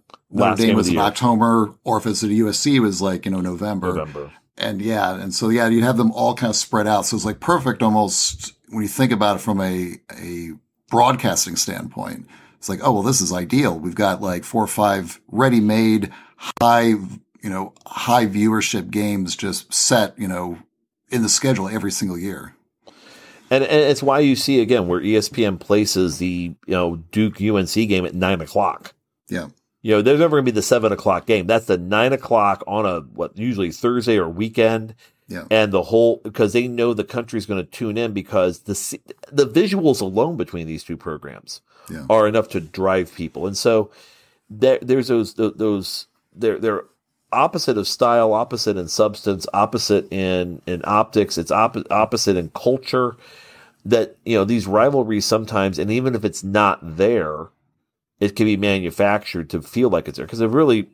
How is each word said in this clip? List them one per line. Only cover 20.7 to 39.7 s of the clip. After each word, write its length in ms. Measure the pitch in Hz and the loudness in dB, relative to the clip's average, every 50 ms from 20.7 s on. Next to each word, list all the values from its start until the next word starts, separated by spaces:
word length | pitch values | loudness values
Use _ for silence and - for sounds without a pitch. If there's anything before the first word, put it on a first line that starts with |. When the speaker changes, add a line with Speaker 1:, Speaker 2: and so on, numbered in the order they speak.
| _ _ _ _ _ _ _ - | _ _ _ _ _ _ _ -4
Speaker 1:
in 100 | 127 120 | -2 0
the 80 | 110 98 | 0 0
schedule 400 | - - - 131 127 98 95 95 | 0 0 0 0 0 0 -2 -4
every 220 | 110 107 95 98 | -6 -4 -4 -4
single 260 | - - 110 92 87 | -4 -4 -4 -6 -6
year." 380 | 85 92 101 87 - - 127 _ _ _ _ _ _ _ - _ _ - - - - - - - - _ - | -6 -8 -8 -10 -12 -14 -18 _ _ _ _ _ _ _ -20 _ _ -20 -20 -20 -20 -20 -20 -20 -12 _ 0
Speaker 2:
And, 120 | 127 135 135 | 2 2 2
and 160 | - 151 151 | 4 4 4
it's 220 | 147 147 139 - | 6 4 2 2
why 200 | 139 139 135 147 | 2 2 4 4
you 140 | 147 139 127 | 4 4 4
see, 240 | - - 139 135 123 | 2 2 2 4 4
again, 280 | 110 110 123 110 90 | 4 4 2 2 2
where 120 | 87 90 87 | 0 0 0
E 140 | 73 104 107 | 2 2 2
S 140 | 107 104 - | 2 0 0
P 160 | - 117 110 | -2 -2 0
N 140 | 101 92 82 | 0 -2 -4
places 580 | - - 101 104 104 - - 95 92 85 - | 0 2 2 2 2 2 0 0 0 0 -2
the, 380 | - 90 90 90 87 87 85 - _ - | -2 -4 -4 -4 -4 -6 -8 -10 _ -6
you 80 | - 95 | -4 -2
know, 220 | 90 90 87 85 82 82 - | 0 0 -2 -4 -6 -10 -4
Duke 280 | - 107 110 101 - - | -2 0 0 0 0 -2
U 160 | 101 110 104 | 0 0 2
N 100 | 98 90 | 2 0
C 180 | - - 107 113 | 0 0 0 0
game 220 | 104 98 92 90 | 2 0 0 0
at 80 | - 82 | -2 -2
nine 260 | 90 92 95 95 82 | -2 0 0 0 -2
o'clock. 540 | 76 - - 101 98 85 - - - - _ _ _ _ _ _ _ - | -4 -4 -2 0 0 0 -2 -6 -12 -20 _ _ _ _ _ _ _ -10
Speaker 1:
Yeah. 200 | 98 90 78 71 _ _ _ _ _ _ - | -10 -10 -10 -10 _ _ _ _ _ _ 0
Speaker 2:
You 80 | 110 107 | 2 2
know, 60 | 104 | 4
there's 180 | 104 127 147 147 | 4 4 4 6
never 180 | 170 160 151 | 4 4 4
gonna 60 | 143 131 | 2 2
be 60 | 123 | 2
the 120 | 107 104 - | 0 0 2
seven 280 | - 127 117 110 104 | 2 2 2 2 2
o'clock 360 | 98 - - 104 90 85 - | 0 2 0 0 0 0 2
game. 180 | - 110 101 87 | 0 0 2 2
That's 220 | 95 113 110 - | 2 0 0 2
the 100 | - 92 | 0 -2
nine 340 | 87 87 92 104 110 120 131 | 0 0 -2 0 2 2 2
o'clock 520 | 135 127 - - 120 110 101 101 95 - - | 0 -2 -2 0 2 2 4 2 0 -2 -4
on 200 | - 101 107 107 | -6 -4 -2 -2
a, 140 | 95 87 82 | -2 -2 -4
what, 360 | 71 60 57 71 85 - - | -8 -10 -8 -8 -8 -8 -6
usually 340 | 95 113 127 113 98 92 82 | -6 -6 -4 -2 -2 -4 -4
Thursday 460 | - - - 120 123 123 113 120 110 | -4 -2 -2 0 0 0 2 2 2
or 100 | 98 87 | 2 2
weekend. 680 | 82 82 95 110 110 110 120 113 113 113 113 110 113 113 _ _ _ _ _ _ - | -2 -4 -4 -6 -2 2 2 2 4 2 0 -4 -8 -16 _ _ _ _ _ _ -14
Speaker 1:
Yeah. 160 | 92 87 76 - | -14 -10 -2 2
Speaker 2:
And 200 | 110 110 107 104 | 2 4 4 4
the 120 | 95 90 85 | 2 0 0
whole, 340 | - 113 113 117 117 104 - - 110 - | 2 4 4 4 4 2 0 -6 -8 -2
'cause 200 | - 110 101 - | 0 0 2 2
they 140 | 120 123 | 0 0
know 260 | 127 120 117 117 120 113 | 0 -2 -2 0 0 0
the 100 | 104 101 | -2 -4
country's 420 | - - 120 110 - 120 107 98 | -6 -6 -8 -8 -6 -8 -8 -6
gonna 180 | - 101 92 82 | -4 -6 -6 -6
tune 340 | - - - 117 107 104 113 | -8 -8 -8 -6 -4 -4 -4
in 140 | 120 113 101 | -4 -4 -4
because 480 | 98 87 - 110 95 90 90 82 - | -6 -6 -2 0 0 0 0 -2 -4
the 120 | - 104 95 | -8 -8 -8
se-, 260 | - - - - - _ - - - - - | -6 -6 -10 -12 -12 _ -20 -20 -20 -14 -4
the 140 | 143 143 139 | 2 2 2
visuals 540 | 117 110 165 214 196 | 4 4 2 2 2